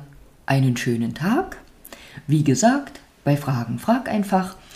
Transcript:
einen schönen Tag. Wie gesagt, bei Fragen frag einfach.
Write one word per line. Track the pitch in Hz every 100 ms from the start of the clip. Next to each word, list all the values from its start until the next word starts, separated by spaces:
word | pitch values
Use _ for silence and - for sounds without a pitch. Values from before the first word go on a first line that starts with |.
| - - - _ -
einen | 135 131 120
schönen | - 117 117 -
Tag. | 170 262 381 - - - - - - - -
Wie | 151
gesagt, | 147 127 220 277 277 - - _
bei | - 143
Fragen | 139 131 120 123
frag | - 247 247
einfach. | 214 196 190 185 - -